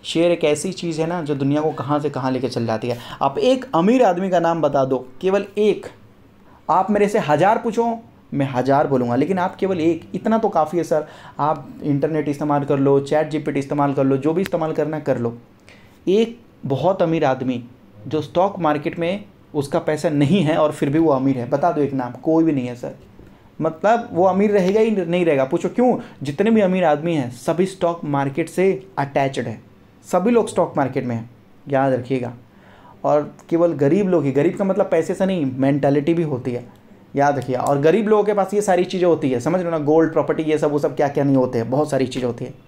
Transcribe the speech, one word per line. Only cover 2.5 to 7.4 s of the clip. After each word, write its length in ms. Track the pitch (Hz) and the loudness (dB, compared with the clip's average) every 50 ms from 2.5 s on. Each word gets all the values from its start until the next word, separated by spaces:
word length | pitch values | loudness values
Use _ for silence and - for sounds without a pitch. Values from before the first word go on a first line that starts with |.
| - 120 117 | -4 -4 -2
जाती 220 | 113 113 107 117 120 | -2 -4 -4 -4 -6
है। 80 | 117 120 - - - - - | -6 -6 -8 -16 -6 -2 -2
आप 160 | 139 135 - | -2 0 0
एक 240 | - 254 262 262 254 - - | 2 2 2 2 0 -2 0
अमीर 280 | 160 175 202 247 262 247 | 2 4 4 4 6 4
आदमी 240 | 196 180 175 190 190 | 4 2 0 -2 0
का 100 | 180 175 | 0 2
नाम 200 | 165 165 170 165 156 | 2 2 0 2 0
बता 220 | 143 139 143 135 | 0 2 2 0
दो, 140 | 131 135 127 - - - - | 2 0 -4 -4 -8 -16 -4
केवल 260 | - 185 190 202 196 - - 208 | -2 0 0 0 -2 -4 -2 0
एक, 280 | 214 214 190 - - - - - - - - _ - - _ - - - - - _ - | 2 2 2 0 -4 -16 -18 -20 -20 -20 -20 _ -20 -20 _ -20 -20 -20 -20 -20 _ 0
आप 220 | 156 180 190 - | 2 2 2 2
मेरे 180 | 208 208 208 202 | 2 2 2 2
से 100 | 214 220 | 2 -2
हज़ार 380 | 160 143 151 143 | 0 2 2 4